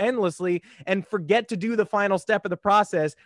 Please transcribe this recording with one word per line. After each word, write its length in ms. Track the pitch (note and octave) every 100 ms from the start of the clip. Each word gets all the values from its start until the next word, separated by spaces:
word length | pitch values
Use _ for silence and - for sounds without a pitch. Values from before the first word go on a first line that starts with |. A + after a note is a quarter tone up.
endlessly 640 | A3+ B3 F#3 D#3+ F3+ F3 _ - -
and 200 | G3 -
forget 420 | G#3 D#3 A3+ A3+
to 80 | G#3
do 200 | A3 A3+
the 80 |
final 340 | - G#3 G3+ F#3+
step 280 | - G3+ G3
of 40 |
the 60 | E3+
process, 580 | G3+ G#3 G#3 E3+ D3+ -